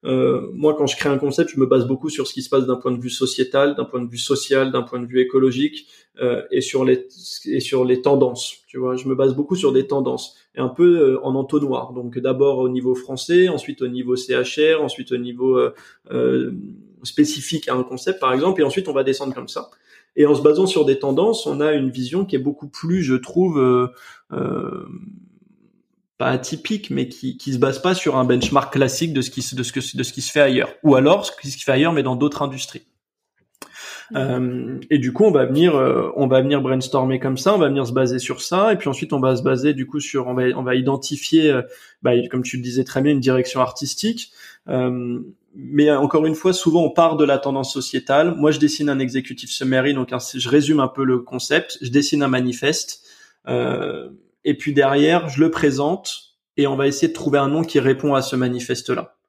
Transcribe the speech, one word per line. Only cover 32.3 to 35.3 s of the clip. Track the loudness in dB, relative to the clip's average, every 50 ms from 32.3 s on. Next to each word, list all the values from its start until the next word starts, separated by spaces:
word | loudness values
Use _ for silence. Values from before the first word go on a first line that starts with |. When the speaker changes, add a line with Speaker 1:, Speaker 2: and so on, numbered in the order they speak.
| 0 -2
Speaker 1:
industries. | -6 -6 -6 -10 -12 -12 -14 -20 _ _ _ _ _ _ _ _ _ _ _ _ _ _ _ _ -20 -20 -20 -20 -18 -18 -18 -18 -18 -10
Speaker 2:
Mhm. | -6
Speaker 1:
Euh, | -4 -2 -2 -2 -2 -2 -2 -4 -6 -8 -8 -10 -12 -2 0
et | 0 2
du | 2 0
coup, | 2 4 4
on | 4